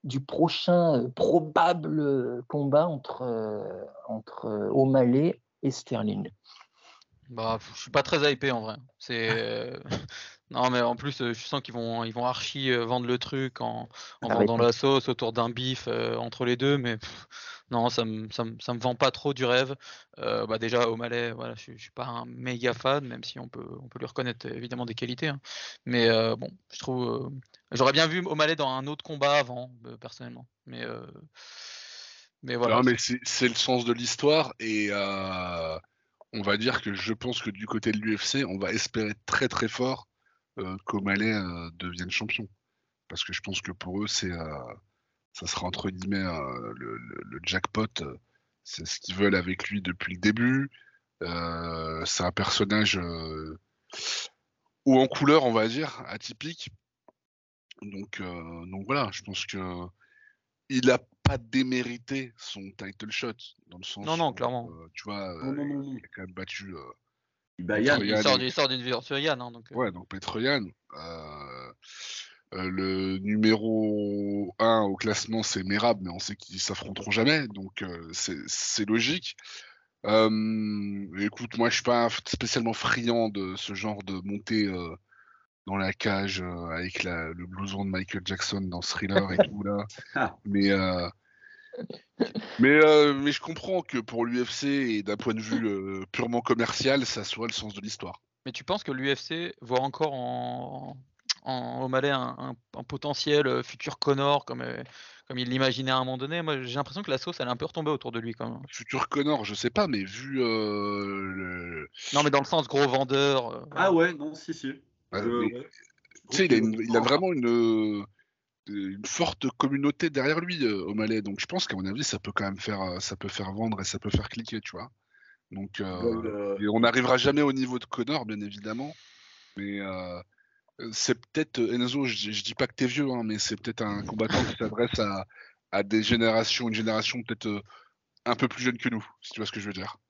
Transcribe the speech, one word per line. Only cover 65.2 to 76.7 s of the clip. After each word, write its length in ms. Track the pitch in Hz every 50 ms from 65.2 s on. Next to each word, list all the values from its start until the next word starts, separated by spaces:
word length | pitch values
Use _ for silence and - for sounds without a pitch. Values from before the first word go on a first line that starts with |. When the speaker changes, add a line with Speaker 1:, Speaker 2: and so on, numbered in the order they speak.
| 98 95 87 80
Speaker 4:
Non, 100 | 131 135
non, 100 | 139 147
Speaker 3:
euh, 40 | 143
Speaker 4:
non, 80 | 143 143 143
non. 100 | 139 139 131 117
Speaker 3:
il 60 | -
a 40 | - -
quand 80 | -
même 100 | 95 92
battu, 420 | 90 95 95 - - - 101 98 90
euh, 40 | 76 71 - - _ _ _ _ _ _ _ _ _ _ _ _ -
Speaker 4:
Bah, 200 | 90 87 104 107
Speaker 2:
Il 80 | 113
Speaker 4:
Yann, 120 | 139 147 -
Speaker 2:
sort, 60 | -
il 60 | 101
Speaker 3:
Petr 60 | 107
Yan 60 | 107
Speaker 2:
sort 120 | 110 143 131
Speaker 3:
et 40 | 123
Speaker 2:
du, 60 | 127
il 60 | 127
sort 160 | 123 - 147 131
d'une 140 | 131 127
victoire 200 | 120 123 127 117
sur 160 | 120 - 143 139
Yann, 220 | 147 160 143 123
hein, 100 | 123 120
donc... 200 | 117 117 113 -
Euh. 40 | -
Speaker 3:
Ouais, 180 | 113 127 104
donc 160 | 87 87 90 _
Petr 320 | - 95 - - - 107
Yan, 260 | 117 135 143 135 104 87 - _ _ _ -
euh, 800 | 73 76 82 82 82 78 76 76 73 71 62 64 64 64 62 58 _ - - - - - - - - - - - _ _ _ -
euh, 160 | 95 92 92
le 480 | 92 95 95 95 95 95 95 95 95 95
numéro 1400 | 95 101 107 107 107 110 110 104 110 113 110 110 110 107 104 104 104 101 101 104 101 101 101 101 101 90 - -
un 220 | 113 113 113 113
au 140 | 107 98 95
classement, 460 | 90 - 110 101 - - 113 113 113
c'est 220 | 107 - - 95 92
Merab, 360 | 95 101 104 110 120 113 98
mais 80 | 92 90
on 80 | 87 92
sait 180 | - - 104
qu'ils 240 | _ - - 92 95
s'affronteront 500 | - -